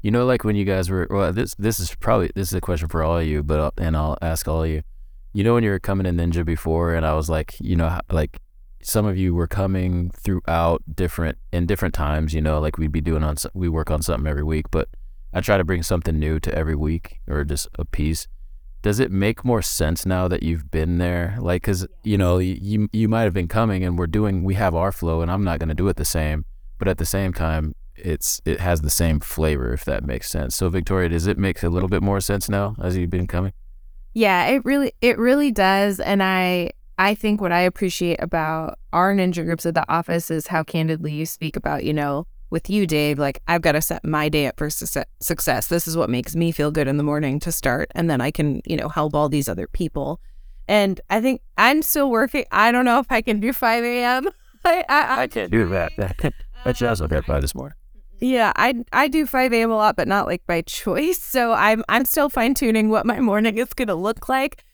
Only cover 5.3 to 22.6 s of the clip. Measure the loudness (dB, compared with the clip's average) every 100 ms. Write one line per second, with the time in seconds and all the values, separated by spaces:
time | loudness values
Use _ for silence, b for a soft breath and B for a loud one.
5.3 | 0 4 4 2 0 -2 0 0 2 0
6.3 | 0 0 -2 0 0 2 0 0 0 0
7.3 | -2 -4 -8 -2 2 2 -2 -2 0 0
8.3 | -6 -20 -20 -20 -16 -2 0 0 2 2
9.3 | 2 0 0 0 0 0 0 -2 -4 -2
10.3 | -2 0 2 2 0 -2 -2 -2 0 -4
11.3 | -4 -6 -2 0 0 0 0 0 0 0
12.3 | 0 0 0 0 -2 -2 -2 0 0 0
13.3 | -2 -6 -4 -2 -2 0 -2 0 -2 -2
14.3 | -2 -2 -2 0 -2 -2 -8 -16 -16 -6
15.3 | -4 2 2 4 0 0 0 0 0 0
16.3 | 0 -2 -2 0 0 0 -2 -4 -12 -4
17.3 | -2 -2 -4 -6 -6 -4 0 0 0 -6
18.3 | -14 -16 -16 -16 -4 0 2 2 2 2
19.3 | 0 0 0 0 0 0 0 0 0 0
20.3 | 0 0 -2 -2 -2 0 2 0 0 -2
21.3 | -2 0 0 0 -2 -2 -8 0 2 4
22.3 | 4 2 -2